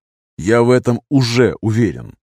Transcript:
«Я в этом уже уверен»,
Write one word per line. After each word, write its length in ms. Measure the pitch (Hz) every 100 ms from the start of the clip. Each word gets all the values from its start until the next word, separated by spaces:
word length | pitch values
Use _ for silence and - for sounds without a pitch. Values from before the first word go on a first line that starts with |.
| _ _ _ -
«Я 260 | 87 117
в 60 | 120
этом 320 | 127 123 117 -
уже 460 | 139 117 120 110 -
уверен», 540 | 110 110 101 64 57 -